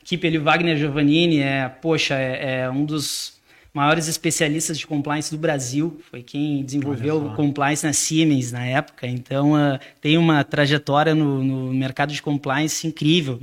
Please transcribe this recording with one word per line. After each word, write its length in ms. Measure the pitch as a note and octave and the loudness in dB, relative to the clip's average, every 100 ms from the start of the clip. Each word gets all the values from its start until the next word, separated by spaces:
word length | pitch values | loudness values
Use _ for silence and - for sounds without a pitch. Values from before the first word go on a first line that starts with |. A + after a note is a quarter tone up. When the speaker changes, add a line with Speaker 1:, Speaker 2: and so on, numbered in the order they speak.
Speaker 1:
equipe 240 | - E3+ E3+ | -8 -4 0
ali, 100 | D#3+ | 0
Wagner 400 | D3 E3 E3+ D3+ | 2 2 2 0
Giovannini, 640 | D3 C#3+ C#3+ D#3+ F3 D3+ | 0 2 4 4 4 2
é, 280 | C#3 C3+ B2+ | 0 -2 -4
poxa, 440 | - E3 D#3 - | -4 -2 0 0
é, 460 | C3+ C3 C3 C#3 C3 | -2 -2 -4 -4 -4
é 60 | B2+ | -2
um 140 | C3+ | -2
dos 500 | D3 D3+ C#3 - - - _ _ _ C#3+ | -2 -2 -4 -6 -10 -16 _ _ _ 0
maiores 320 | C#3+ D#3+ D#3+ | 2 2 0
especialistas 680 | - E3 - D#3 D#3 D#3+ D3 | -2 -2 0 0 0 -2 -6
de 80 | - | -4
compliance 440 | D3 C#3+ D3+ D3 | -4 -2 -4 -4
do 60 | D#3 | -4
Brasil, 640 | E3 C#3+ B2 C#3+ E3 D#3 - | -2 -2 -2 -2 -2 -4 -16
foi 120 | B2 | -18
quem 420 | A#2+ C#3+ D3+ C#3 | -10 -4 -2 -2
desenvolveu 520 | C3 C#3+ C3+ B2+ C#3+ D#3 | -2 -4 -4 -2 -2 -2
Speaker 2:
Olha 80 | D3 | -2
só. 60 | |
Speaker 1:
o 40 | - | 0
compliance 480 | D3 C#3+ C#3 D3+ | 0 2 0 0
na 80 | D#3 | 0
Siemens 580 | C3+ - D#3+ D#3+ C3+ B2 | -2 0 2 4 2 0
na 140 | B2 | -4
época, 420 | B2 C3+ D#3 - B2 | -2 -2 -2 -6 -8
então, 480 | B2 - C3+ C#3+ | -6 -4 0 2
ah, 240 | D3+ C#3+ C3 - - | 4 2 0 -8 -4
tem 160 | D3 E3 | 2 4
uma 260 | E3 D3+ | 6 4
trajetória 720 | C3+ D3 C#3+ D3 D3 C#3+ D#3+ | 2 2 2 2 2 2 4
no, 300 | D#3 C#3+ C3+ | 2 2 0
no 300 | C3 C3 C3 | 0 -2 -2
mercado 360 | C3 C3 B2+ C#3+ | -2 -2 -2 -4
de 120 | C#3+ | -4
compliance 640 | D#3 C#3+ C#3 C3+ D#3 - E3 | -4 -2 -2 -2 -2 -4 -6
incrível, 520 | D#3 D3+ F3 C#3 A#2+ | 0 2 2 2 -6